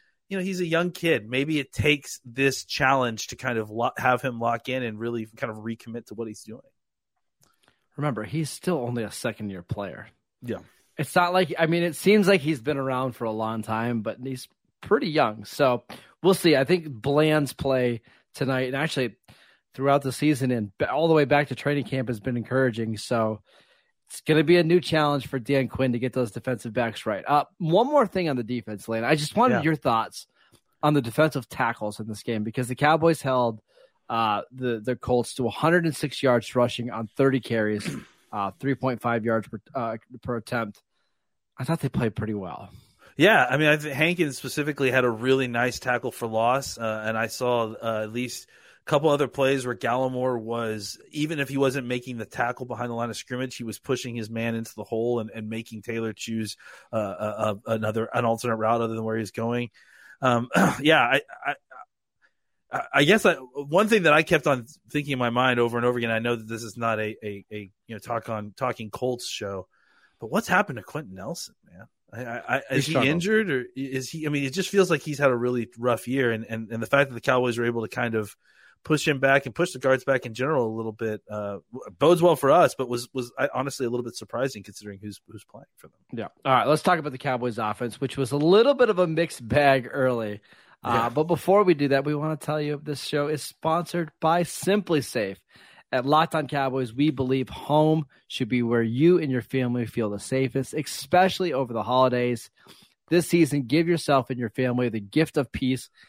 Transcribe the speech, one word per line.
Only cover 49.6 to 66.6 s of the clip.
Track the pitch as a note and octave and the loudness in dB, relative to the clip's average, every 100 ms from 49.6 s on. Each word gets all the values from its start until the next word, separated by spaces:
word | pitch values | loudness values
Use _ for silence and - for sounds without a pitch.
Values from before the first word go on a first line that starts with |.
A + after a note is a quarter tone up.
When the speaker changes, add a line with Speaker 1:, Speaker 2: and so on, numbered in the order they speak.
| B2 | -2
Speaker 1:
where | A#2 | -4
Gallimore | A#2+ B2 C3 B2+ B2+ A#2+ | -2 0 -2 -2 -2 -2
was, | A2 A#2 A2+ A2 G2+ - - | -4 -4 -4 -6 -8 -14 -12
even | D3+ D3+ D#3+ | -6 -4 -2
if | C#3 | -4
he | C#3 | 0
wasn't | C3+ C3+ B2 | 0 0 -4
making | B2 B2 A#2+ | -6 -6 -10
the | G#2 | -10
tackle | - A#2+ B2 B2 | -4 -4 -4 -8
behind | A2+ B2 | -6 -6
the | A#2 | -4
line | A#2 | -6
of | G#2+ | -6
scrimmage, | - B2 C3 - | -8 -6 -6 -8
he | A#2 | -10
was | G#2 | -10
pushing | - B2+ B2+ A#2+ | -4 -4 -2 -8
his | G#2+ | -6
man | A2+ A#2 A2+ | -4 -2 -4
into | A2+ | -6
the | - G#2 | -12 -6
hole | A2+ A#2 A#2+ | -2 0 0
and, | A2 | -4
and | G#2+ G#2+ | -10 -8
making | A2+ A#2 A2 | -8 -10 -14
Taylor | - A2+ A2+ | -8 -6 -6
choose, | G#2+ - A2+ G#2+ - - - _ | -6 -6 -6 -6 -8 -18 -20 _
uh, | A2+ | -4
a, | G2+ F#2 G#2+ G#2 A2 G#2 - | -4 -4 -6 -2 -2 -2 -4
a, | |
another, | A2+ G#2+ A2 A2+ | -2 -2 -2 -2
an | A#2+ | 0
alternate | A#2 A2+ B2 A2+ | 0 0 -2 0
route | A2 A#2 | 2 2
other | A#2 A2+ | 0 -4
than | |
where | A2 A2+ | -4 -4
he's | G#2 | -6
going. | - A#2 A#2+ A#2+ - _ - - - | -6 -4 -4 -6 -12 _ -20 -20 -2
Um, | C3 A#2+ A#2+ E3+ | 2 2 2 2
<clears throat> | F#3+ - | 2 2
yeah, | C#3+ D#3 | 4 4
I, | A#2+ C3+ - - C#3 | 4 2 -2 -8 -8
I, | C#3+ _ - - _ _ _ _ _ _ _ _ | -8 _ -20 -20 _ _ _ _ _ _ _ _
I, | B2 - | -8 -2
I | C#3 | 2
guess | D3 G#3+ G3+ | 6 6 4
I, | |
one | D3 C3 C#3+ C#3+ E3 G#3+ | 2 -4 -10 0 2 4
thing | G#3+ | 4
that | E3 | 6
I | D3+ | 4
kept | D#3 D#3+ D#3 | 6 2 4
on | C3 A#2 - _ | 0 -2 -18 _
thinking | D3 C#3+ | -6 -4
in | C3 | -2
my | B2 | 0
mind | A#2 B2+ B2 | 2 2 4
over | A#2+ A#2+ | 2 2
and | A#2+ | 0
over | B2 | 0
again, | A#2 | 0
I | A2+ | -2
know | A#2 A#2 | 0 -4
that | A2 | -4
this | A2+ | -10